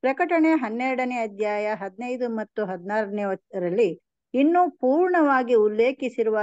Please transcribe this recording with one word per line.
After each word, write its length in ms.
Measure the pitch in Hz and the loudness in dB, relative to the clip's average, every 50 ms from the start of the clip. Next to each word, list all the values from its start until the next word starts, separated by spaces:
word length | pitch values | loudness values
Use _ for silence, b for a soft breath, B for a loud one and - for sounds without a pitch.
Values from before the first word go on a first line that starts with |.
ಪ್ರಕಟಣೆ 500 | - 254 269 - 359 339 349 330 311 320 | 0 -2 0 0 0 0 2 4 4 4
ಹನ್ನೆರಡನೇ 640 | 320 311 247 214 220 240 254 262 262 247 254 247 247 | 4 2 0 -4 -4 -4 -2 -2 -2 -2 -2 -4 -2
ಅಧ್ಯಾಯ 580 | 240 226 220 202 196 214 208 208 208 208 208 214 | -4 -6 -6 -4 -4 -4 -2 -2 -2 -2 -4 -4
ಹದಿನೈದು 540 | 185 196 190 185 190 240 247 254 247 247 240 | -4 -8 -12 -10 -10 -8 -8 -6 -4 -4 -4
ಮತ್ತು 360 | 226 220 214 208 _ - 214 | -4 -6 -8 -8 _ -6 -6
ಹದಿನಾರನೇ 580 | 180 190 175 170 190 208 220 214 202 202 208 202 196 190 190 _ _ - 196 | -6 -6 -8 -8 -4 -4 -4 -4 -4 -4 -4 -4 -4 -4 -6 _ _ -8 -4
ರಲ್ಲಿ 400 | 180 175 175 214 240 180 165 - _ _ _ _ _ _ - | -4 -2 0 2 0 0 0 -6 _ _ _ _ _ _ 0
ಇನ್ನೂ 360 | 247 277 311 339 359 359 311 | 2 2 4 4 4 2 2
ಪೂರ್ಣವಾಗಿ 840 | - _ - 254 269 320 359 370 359 349 311 285 277 254 254 233 247 | 0 _ 0 2 2 2 2 2 2 2 2 4 2 2 2 2 4
ಉಲ್ಲೇಖಿಸಿರುವ 840 | 220 214 214 214 214 226 254 269 _ 269 247 233 - 226 220 214 214 | 4 4 4 2 2 2 2 0 _ -6 -6 -2 -2 -2 0 0 0